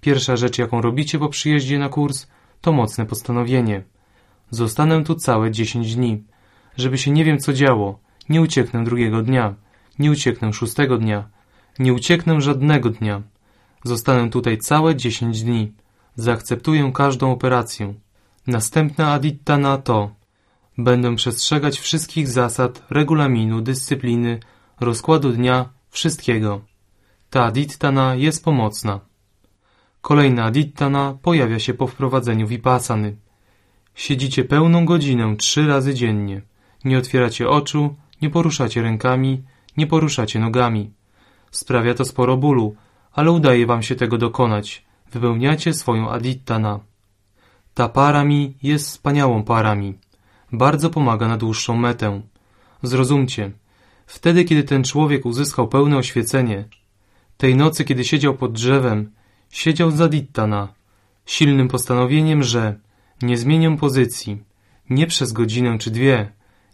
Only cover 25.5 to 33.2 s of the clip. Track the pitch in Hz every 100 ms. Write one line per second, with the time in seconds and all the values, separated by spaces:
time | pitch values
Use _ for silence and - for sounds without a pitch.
25.5 | 127 127 _ _ - 170 156 - 113 107
26.5 | 101 107 _ _ _ _ _ _ 131 117
27.5 | 110 147 - 147 135 131 127 147 160 -
28.5 | 143 107 104 107 101 - _ _ _ _
29.5 | _ _ _ _ _ - 147 143 123 113
30.5 | 123 147 - 143 139 139 135 - 170 123
31.5 | 113 110 123 127 - 135 131 120 110 107
32.5 | 117 127 127 123 110 104 104